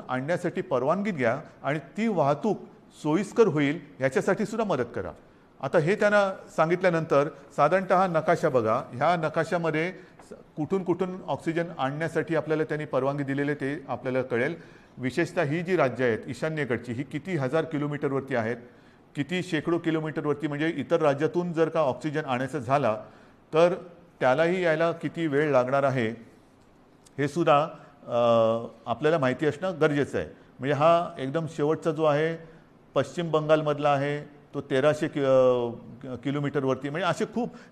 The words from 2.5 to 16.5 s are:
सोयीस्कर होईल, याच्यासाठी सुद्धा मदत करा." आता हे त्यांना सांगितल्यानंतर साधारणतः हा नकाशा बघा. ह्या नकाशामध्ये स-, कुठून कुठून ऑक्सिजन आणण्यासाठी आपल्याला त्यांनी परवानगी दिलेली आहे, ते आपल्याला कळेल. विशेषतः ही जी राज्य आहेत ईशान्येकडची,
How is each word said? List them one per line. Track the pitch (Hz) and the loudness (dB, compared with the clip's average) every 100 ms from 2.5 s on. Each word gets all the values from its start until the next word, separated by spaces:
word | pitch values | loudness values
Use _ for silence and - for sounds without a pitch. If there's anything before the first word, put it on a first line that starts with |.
| 185 - - - - | -2 -6 -20 -20 -8
सोयीस्कर | 151 160 208 - 220 | 0 0 0 4 4
होईल, | 151 143 147 - - | 4 0 0 -8 -4
याच्यासाठी | 131 196 190 190 214 | -2 0 0 0 0
सुद्धा | 220 | -2
मदत | 214 147 117 113 | -2 0 -2 -4
करा." | 87 - - _ _ _ | -10 -12 -20 _ _ _
आता | 139 180 | 0 2
हे | 151 208 | 2 2
त्यांना | 208 208 196 190 - - | 4 4 2 -2 -8 0
सांगितल्यानंतर | 160 175 185 165 156 143 147 - - - | 2 4 2 2 2 2 2 -2 -14 2
साधारणतः | 147 185 185 185 | 4 4 2 2
हा | 190 | 4
नकाशा | 160 151 170 165 | 2 2 2 4
बघा. | 131 110 117 - | 4 4 2 -2
ह्या | 120 151 175 | 0 2 2
नकाशामध्ये | 156 165 156 180 165 151 170 185 - - - | 0 -2 -2 0 0 0 -2 -6 -18 -20 -20
स-, | - - - | -20 -16 -8
कुठून | 147 190 | -2 -2
कुठून | 185 175 185 185 - | 0 -2 -2 -6 -6
ऑक्सिजन | 139 - 160 170 - | -4 -2 -4 -4 -4
आणण्यासाठी | 135 147 160 165 151 160 | -4 -2 -4 -2 -2 -2
आपल्याला | 151 156 | 0 -2
त्यांनी | 151 151 151 | -2 -4 -2
परवानगी | 139 131 143 | 0 0 -2
दिलेली | 135 135 143 | -4 -2 -2
आहे, | 143 | -2
ते | 135 147 - | -4 -6 -8
आपल्याला | 120 131 131 | -8 -4 -2
कळेल. | 127 117 135 165 - - - - | -2 -2 -2 -4 -14 -20 -20 -8
विशेषतः | 127 - 165 185 | -4 -2 -2 0
ही | 156 160 | -2 -2
जी | 170 180 | 0 2
राज्य | 139 113 127 | 2 2 0
आहेत | 110 - | 0 -4
ईशान्येकडची, | 123 160 | -6 -6